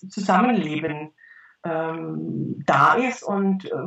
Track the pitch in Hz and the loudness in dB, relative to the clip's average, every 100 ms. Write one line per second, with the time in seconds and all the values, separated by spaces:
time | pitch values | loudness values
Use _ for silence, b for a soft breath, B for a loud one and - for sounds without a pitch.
0 | 190 - 190 190 247 220 156 147 160 151 | -14 -4 2 4 4 2 0 -2 -4 -6
1 | 156 b b b b _ 170 160 160 165 | -10 b b b b _ -6 -4 -4 -6
2 | 160 156 160 143 131 - - 139 - - | -6 -6 -6 -4 -4 -4 2 4 6 4
3 | 254 - - 202 196 190 - - | 2 -2 -4 0 2 0 -2 -6